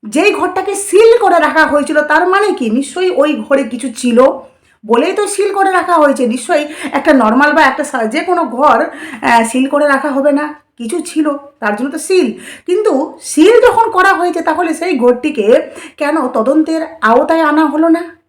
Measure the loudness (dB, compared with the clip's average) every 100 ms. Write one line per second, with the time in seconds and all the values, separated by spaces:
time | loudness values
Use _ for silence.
0 | -4 0 0 0 -4 -4 -6 -6 0 4
1 | 6 6 4 2 2 2 2 0 0 -2
2 | 2 0 2 2 2 0 -2 -2 -4 -2
3 | -2 0 -2 -4 -2 -2 -2 -6 -10 -6
4 | 0 4 2 2 -14 _ _ _ -2 0
5 | 0 -2 -4 -2 -2 0 0 0 0 2
6 | 2 2 -2 -2 -2 -2 -2 -10 -6 -4
7 | 2 4 4 2 2 4 2 0 -6 -4
8 | -4 -4 -2 -2 -2 0 2 2 -2 -6
9 | -16 -8 0 2 2 0 0 0 0 0
10 | -2 0 0 0 -4 -10 _ _ -8 -6
11 | -6 -2 -2 -4 -10 _ -6 -4 -6 -10
12 | 0 0 0 -4 -16 -16 -4 0 0 0
13 | -4 -8 -8 2 6 6 4 4 0 2
14 | 2 2 -2 -2 -4 -2 -2 -4 -4 0
15 | 2 2 -2 -2 2 2 0 -14 -20 _
16 | -4 -2 -2 -2 0 0 0 -2 -6 -4
17 | 2 2 2 2 2 2 0 0 2 2
18 | -2 -16